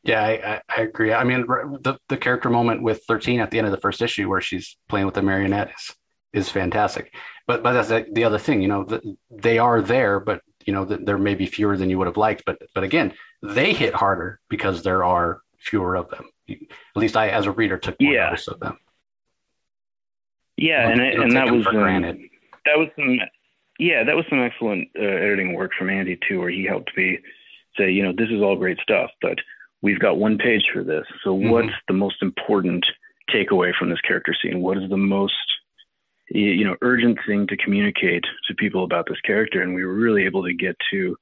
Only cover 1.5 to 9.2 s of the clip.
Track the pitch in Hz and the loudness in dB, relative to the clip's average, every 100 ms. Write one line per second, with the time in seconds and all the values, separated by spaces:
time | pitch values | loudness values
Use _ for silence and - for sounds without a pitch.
1.5 | 131 147 139 127 135 - 135 - 127 - | -2 -4 -6 -6 -6 -6 -4 0 0 2
2.5 | 120 120 110 117 107 - 110 - 123 107 | 2 2 0 -2 -4 -2 -2 0 -2 0
3.5 | 113 107 98 101 - 117 - 98 95 - | 0 -2 0 -2 -2 -4 -2 -2 -2 -2
4.5 | 90 - - _ 104 98 95 98 95 98 | -8 -10 -20 _ -2 0 0 0 0 0
5.5 | 101 104 - - - _ _ _ 104 95 | -2 -4 -10 -18 -18 _ _ _ -4 -2
6.5 | 101 87 104 104 - - - - - - | -2 -2 0 0 -2 -10 -18 -20 -12 -4
7.5 | 120 123 123 110 113 113 107 113 107 - | -2 2 0 2 -2 0 0 2 2 0
8.5 | 120 95 101 98 110 110 95 | 2 2 0 -4 -6 -6 -16